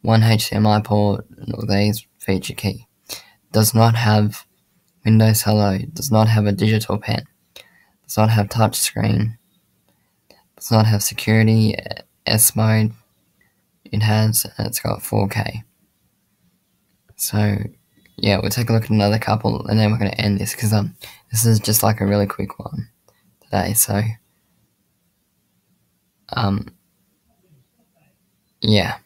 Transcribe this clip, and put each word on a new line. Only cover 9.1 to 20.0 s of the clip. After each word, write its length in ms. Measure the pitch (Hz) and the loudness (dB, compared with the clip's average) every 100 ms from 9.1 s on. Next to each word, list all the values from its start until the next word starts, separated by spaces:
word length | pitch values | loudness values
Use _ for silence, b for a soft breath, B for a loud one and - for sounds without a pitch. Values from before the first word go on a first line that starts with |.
| 110 113 113 _ _ _ _ _ _ _ _ _ b b _ | 0 -2 -6 _ _ _ _ _ _ _ _ _ b b _
does 160 | - | 0
not 160 | 113 110 | 2 2
have 160 | 107 | 2
security, 720 | - - - 110 110 110 107 - - - - _ - | -2 -6 0 2 4 4 2 0 -10 -14 -16 _ -2
S 300 | 110 - - | 0 0 0
mode. 360 | 110 110 110 110 _ _ _ _ _ _ _ _ | 0 2 0 -4 _ _ _ _ _ _ _ _
It 180 | - 107 | -8 -2
has, 440 | 107 107 110 - - - | 0 2 0 -2 -6 -8
and 100 | - | -8
it's 120 | - | -6
got 240 | - - | -6 -8
four 240 | - 107 101 | -4 -2 -2
K. 360 | 101 104 113 - _ _ _ _ _ _ _ _ _ _ _ _ _ _ - | -4 -6 -8 -16 _ _ _ _ _ _ _ _ _ _ _ _ _ _ -10
So, 420 | - 107 104 101 107 _ _ _ _ - | -4 0 0 -2 -6 _ _ _ _ -6
yeah, 220 | 107 98 | 0 0
we'll 120 | 104 | 0
take 180 | 104 117 | -4 0
a 40 | |
look 100 | 113 | 0
at 60 | 113 | 2
another 280 | 110 101 110 | 2 2 0
couple, 480 | 107 110 113 117 - | 0 -2 -2 -4 0
and 120 | 110 | 2
then 100 | 107 | 2
we're 80 | |
gonna 140 | 107 | 0